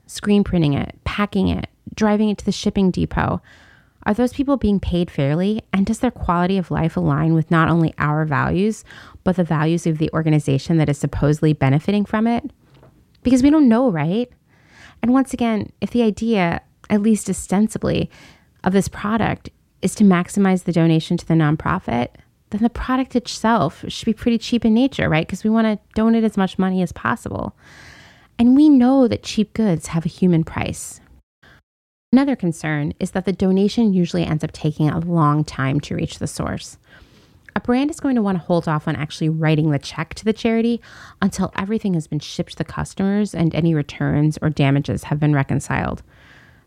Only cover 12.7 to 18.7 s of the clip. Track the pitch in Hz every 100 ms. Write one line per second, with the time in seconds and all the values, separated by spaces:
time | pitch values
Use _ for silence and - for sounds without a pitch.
12.7 | _ - _ _ _ 247 254 285 311 262
13.7 | 220 262 160 147 214 247 _ _ _ _
14.7 | - - - 226 262 254 247 233 214 -
15.7 | - 202 240 226 - 226 208 170 - -
16.7 | _ - 208 220 208 - 185 - 185 214
17.7 | - 135 - - - - - _ _ 185